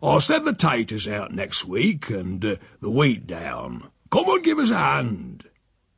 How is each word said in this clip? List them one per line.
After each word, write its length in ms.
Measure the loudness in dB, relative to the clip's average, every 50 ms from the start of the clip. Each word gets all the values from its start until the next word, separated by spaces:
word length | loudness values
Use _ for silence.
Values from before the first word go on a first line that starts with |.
I'll 180 | 0 2 4 4
send 280 | 4 4 2 2 2 0
the 60 | 0
taters 540 | 2 2 2 2 2 0 -2 -4 -6 -6 -4
out 260 | -4 -4 -6 -6 -6
next 320 | -6 -6 -6 -6 -6 -6
week 440 | -4 -2 0 2 2 2 0 -2 -6
and, 340 | -6 -4 -4 -4 -4 -4 -4
uh, 120 | -4 -4 -4 -8 -14 -18 _
the 100 | -6 -2
wheat 380 | 2 2 4 4 2 0 -4 -10
down. 640 | -12 -10 -10 -8 -8 -8 -10 -10 -10 -12 -14 -16 _ _ _ _
Come 200 | 0 2 4 4
and 140 | 2 2 4
give 140 | 2 2 4
us 140 | 4 2
a 60 | 2 2
hand. 680 | 2 2 2 2 0 -2 -4 -6 -8 -10 -14 -16 -20 _ _ _ _ _ _ _ _ _ _